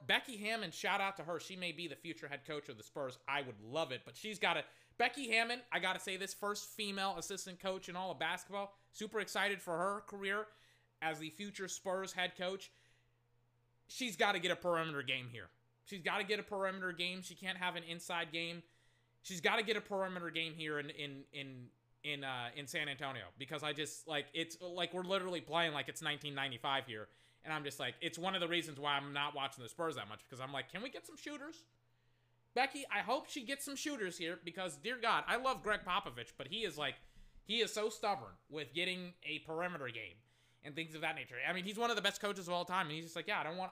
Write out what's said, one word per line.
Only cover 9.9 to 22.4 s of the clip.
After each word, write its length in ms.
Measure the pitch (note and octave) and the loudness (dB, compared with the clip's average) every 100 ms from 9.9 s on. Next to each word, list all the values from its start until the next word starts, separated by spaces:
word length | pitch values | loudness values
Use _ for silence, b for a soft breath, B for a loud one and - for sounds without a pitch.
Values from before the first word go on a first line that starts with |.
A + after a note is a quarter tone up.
| G3+ G#3 | 2 -4
career 400 | G3+ G3 G#3 G#3+ B B B B _ | -4 0 0 -2 B B B B _
as 180 | D#3+ D3+ | -2 -2
the 100 | D#3 | -6
future 400 | D#3 G3+ G3 F#3 | -6 -8 -4 -6
Spurs 420 | - G3 F#3 F#3+ | -4 0 0 0
head 220 | F#3 F3+ - | 0 0 0
coach. 320 | F#3 F#3+ - b b b b b _ _ _ _ _ _ - | -2 -2 -8 b b b b b _ _ _ _ _ _ -12
She's 300 | - B3+ F3 | -4 -2 4
gotta 220 | G#3+ G3 | 4 6
get 120 | F3+ | 4
a 60 | E3 | 2
perimeter 460 | F3 E3+ D#3+ C#3+ | 4 4 2 0
game 240 | C3 C3 B2 | 0 -2 -2
here. 160 | A#2+ F2 - _ _ - | -8 -12 -16 _ _ -10
She's 160 | G3 | -4
gotta 220 | E3+ F#3+ | 0 0
get 160 | G3 G#3 | 2 0
a 40 | |
perimeter 480 | - G3+ F#3+ F#3+ F#3 | 0 0 0 2 -2
game. 300 | F3 F3+ F#3 | 0 -2 -2
She 140 | F3+ F3 | -8 -8
can't 220 | F#3+ F#3 | -6 0
have 180 | F3+ E3+ | 0 -2
an 80 | |
inside 480 | E3 E3+ - F3 E3 | -4 -8 -2 -2 0
game. 300 | E3 E3+ E3+ - b b b b b | -2 -2 -6 -12 b b b b b
She's 180 | - F#3 | -10 2
gotta 240 | G3 A3+ | 4 4
get 140 | G#3+ G#3 | 4 2
a 40 | |
perimeter 480 | - G3 F#3+ F#3 E3+ | 2 0 0 0 -2
game 220 | D#3+ E3 | -2 -2
here 260 | D#3+ D#3 D3 | -2 -2 0
in, 100 | C#3+ | -2
in, 340 | D#3 C#3+ C#3 C#3 | -6 -6 -8 -10
in, 360 | C#3+ C3+ C3 B2 _ _ _ | -10 -8 -10 -14 _ _ _
in, 200 | D3 C#3+ | -4 -2
uh, 260 | C3+ B2+ | -2 -2